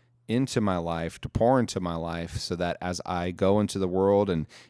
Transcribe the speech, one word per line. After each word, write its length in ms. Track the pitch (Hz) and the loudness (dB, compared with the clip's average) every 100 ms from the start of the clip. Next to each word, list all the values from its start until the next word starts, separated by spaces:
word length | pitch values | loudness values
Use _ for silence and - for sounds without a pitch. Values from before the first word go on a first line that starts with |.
| _ _ - | _ _ -4
into 320 | 113 131 - | -2 0 0
my 160 | 104 92 | 0 0
life, 440 | 85 82 85 - | -2 -4 -4 -8
to 80 | - | -8
pour 300 | - 113 131 | 2 4 4
into 220 | 113 - | 2 -2
my 160 | 90 82 | -4 -4
life, 420 | 82 85 85 - | -4 -6 -6 -8
so 160 | - | -6
that 220 | 87 87 - | -2 -2 -2
as 220 | 90 90 | -4 -6
I 280 | - 90 90 | -4 -4 -4
go 280 | 87 95 104 | 0 2 4
into 180 | 104 98 | 2 -2
the 100 | 92 | -2
world 420 | 92 95 101 101 | 2 4 4 4
and 160 | 85 76 - - | 0 -4 -10 -16